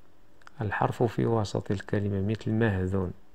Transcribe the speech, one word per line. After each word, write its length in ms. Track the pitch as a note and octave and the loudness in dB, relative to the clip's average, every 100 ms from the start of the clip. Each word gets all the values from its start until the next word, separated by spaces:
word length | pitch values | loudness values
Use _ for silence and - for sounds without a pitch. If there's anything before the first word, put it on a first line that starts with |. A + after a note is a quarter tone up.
| - - - - - - | -16 -16 -16 -14 -12 -4
الحرف 420 | G#2 - B2+ - | -2 0 0 2
في 240 | A#2+ - A#2+ | 2 2 2
وسط 440 | A2+ G#2 A2+ - | 2 2 0 0
الكلمة 600 | G2+ - G#2+ G2+ G2 G2 | -2 0 0 2 0 0
مثل 200 | A2 - | 0 0
مهذ، 600 | A2 A2+ F#2+ F#2 F#2+ F2+ - - | 4 4 4 2 0 0 -4 -14